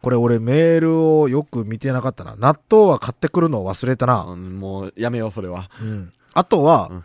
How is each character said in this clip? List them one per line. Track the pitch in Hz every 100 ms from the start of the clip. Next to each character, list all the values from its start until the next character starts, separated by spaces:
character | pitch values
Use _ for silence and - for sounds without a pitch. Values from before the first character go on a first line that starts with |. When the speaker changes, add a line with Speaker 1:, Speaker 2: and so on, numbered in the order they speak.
Speaker 1:
こ | -
れ | 123
俺 | 120 117
メ | 113 143 165 165
ー |
ル | 160 160
を | 160 156 143
よ | 135
く | 147 120 107
見 | 110
て | 135
な | 127
か | 123
っ |
た | -
な。 | - 107
納 | 123 156 _
豆 | 214 208
は | 135
買 | -
っ |
て | - 170
く | 180
る | 165
の | 123 95
を |
忘 | 98 127
れ | 127
た | 123
な。 | 117
Speaker 2:
う | 90 90
ん、 | 92 95
も | 98 95
う | 98 -
や | 117
め | 120
よ | 110
う、 |
そ | 110
れ | 92
は。 | 90 92 -
Speaker 1:
う |
ん。 | 110 107 87 _ _
あ | - 180
と | 202
は、 | 143 151 85
Speaker 2:
う |
ん。 | 90